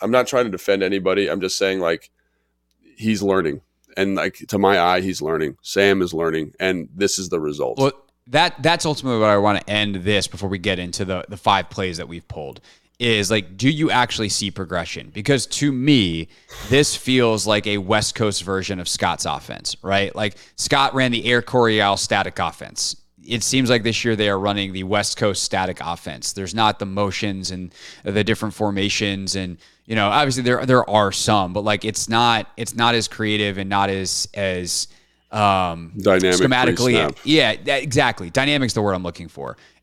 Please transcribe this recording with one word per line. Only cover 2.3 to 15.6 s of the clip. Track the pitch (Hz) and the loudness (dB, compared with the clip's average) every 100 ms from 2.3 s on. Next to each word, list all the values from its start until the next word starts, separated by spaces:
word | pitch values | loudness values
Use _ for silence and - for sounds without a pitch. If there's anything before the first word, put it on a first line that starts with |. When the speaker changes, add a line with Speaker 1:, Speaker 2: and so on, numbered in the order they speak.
| _ _ _ _ _ _ | _ _ _ _ _ _
Speaker 1:
he's | - 110 104 | -6 -2 0
learning. | 98 95 80 71 _ _ _ - | 2 2 0 -4 _ _ _ -4
And, | 98 95 | -2 0
like, | 92 - - | -4 -6 -6
to | 101 | 2
my | 98 98 | 4 4
eye, | 87 92 | 4 2
he's | 95 87 | 0 -4
learning. | 78 80 76 67 | -4 -2 -4 -6
Sam | - 98 98 98 | -6 2 4 4
is | 87 | 0
learning. | 82 82 80 73 - | -2 -2 -2 -6 -4
And | 95 92 - | -2 -2 -6
this | 85 101 - | -2 -2 -2
is | 90 | -4
the | 87 | -4
result. | 76 73 64 58 | -4 -4 -4 0
Speaker 2:
Well, | 135 - _ _ - | 0 0 _ _ -2
that, | 139 175 - | 0 0 0
that's | 147 170 165 | 0 0 0
ultimately | 143 131 113 | -4 -2 2
what | 107 | 4
I | 101 | 6
wanna | 104 98 - | 4 2 0
end | 104 104 95 | -2 0 -2
this | 90 101 - | 0 0 0
before | - 98 | -6 -6
we | 95 | -4
get | 101 90 | -2 -2
into | 87 87 | -4 -6
the, | 95 90 - | -4 -6 -8
the | 101 | -4
five | - 98 90 | 0 0 0
plays | - 92 85 | -6 -6 -6
that | 82 | -10
we've | 85 - | -14 -14
pulled, | 82 71 62 _ _ _ - | -12 -12 -14 _ _ _ -4
is, | 120 110 95 | 0 2 2
like, | 110 92 95 | -2 -2 -2
do | 127 | 0
you | 151 151 | 2 2
actually | 113 120 - 104 | 2 0 -2 -4
see | - 101 | -2 -6
progression? | - 85 87 85 - 58 | -6 -6 -4 -6 -10 -12
Because | 104 104 139 - | -8 0 0 0
to | - | -2